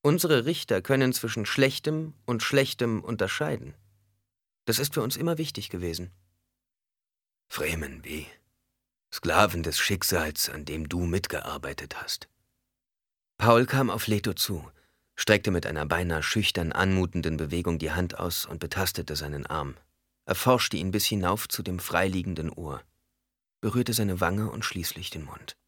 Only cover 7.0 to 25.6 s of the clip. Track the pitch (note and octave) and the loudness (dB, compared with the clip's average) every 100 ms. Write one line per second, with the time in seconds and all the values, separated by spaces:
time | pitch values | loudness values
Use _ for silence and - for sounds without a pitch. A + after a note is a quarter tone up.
7 | _ _ _ _ _ - D2+ D#2+ C#2+ C2 | _ _ _ _ _ -6 -4 -4 -6 -10
8 | C#2 D2+ C#2 - _ _ _ _ _ _ | -10 -10 -10 -20 _ _ _ _ _ _
9 | _ - E2+ D#2+ G2+ F2 E2 - - F#2+ | _ -6 2 6 6 4 -2 0 0 2
10 | - F2 D#2 D2+ - D2+ C#2+ D#2 D2+ F2 | 2 0 0 -2 -4 -4 -6 -6 -2 -2
11 | E2+ F2 - D2+ - C2+ C#2 C#2 - - | 0 0 -2 -6 -6 -8 -8 -10 -10 -10
12 | - - - _ _ _ _ _ _ _ | -6 -8 -8 _ _ _ _ _ _ _
13 | _ _ _ - A2+ A#2 B2+ C3+ B2+ G#2+ | _ _ _ 2 8 8 6 2 2 0
14 | - G#2+ G#2+ F#2 - F2+ D2 _ _ _ | 0 0 0 -2 -2 -4 -8 _ _ _
15 | _ - - G#2+ G#2 F2 - D#2 D2+ E2 | _ -6 4 4 6 0 0 -4 0 0
16 | F2+ D#2+ D2+ A2 G2+ - E2 - F#2+ F#2+ | 2 0 0 0 0 0 0 2 4 4
17 | F2+ F2 D#2+ D#2 D2+ E2 F2 E2 D#2 E2+ | 2 0 -2 -2 -2 -2 0 0 -2 -2
18 | F2+ - F2 - - E2 E2+ G2+ F#2 - | -2 -2 -4 -4 -6 -8 -6 -2 -2 -2
19 | E2 D2 D2 D2 C#2 D#2 C#2+ - _ _ | -4 -6 -4 -6 -4 -4 -4 -10 _ _
20 | _ _ - F#2 B2 B2+ - F2+ F#2 G2+ | _ _ -4 0 4 4 2 -2 0 0
21 | - G#2 F2+ G#2 - - - F2+ - F2 | 0 2 2 0 -2 -6 -4 -6 0 2
22 | F#2+ F#2 F2 E2 D#2+ - D#2+ C2+ - _ | 2 0 -2 -4 -6 -6 -10 -10 -12 _
23 | _ _ _ _ _ _ G#2+ A#2+ A#2+ A2 | _ _ _ _ _ _ 0 2 0 2
24 | G2+ F2+ F2 G2+ G#2+ - - F#2 E2+ - | 0 2 2 2 -2 -4 -6 -4 -6 -6
25 | F2 - C#2+ - - - | -10 -10 -12 -12 -16 -18